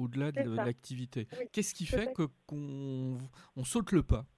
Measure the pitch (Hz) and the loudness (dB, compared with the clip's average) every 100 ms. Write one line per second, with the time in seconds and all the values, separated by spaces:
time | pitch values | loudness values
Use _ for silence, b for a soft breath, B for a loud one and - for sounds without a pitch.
0 | 127 131 147 147 123 113 120 123 - 127 | -2 0 0 0 0 2 0 -2 -8 -8
1 | 123 127 107 254 - 220 202 - 170 196 | -4 -6 -6 -8 -4 -2 -2 -2 0 2
2 | 240 254 151 - - 147 143 139 139 131 | 2 0 -2 -2 -10 -8 -6 -6 -4 -2
3 | 131 123 131 b b - 127 233 202 190 | -2 -4 -8 b b -6 0 0 6 4
4 | - 110 123 | 6 2 2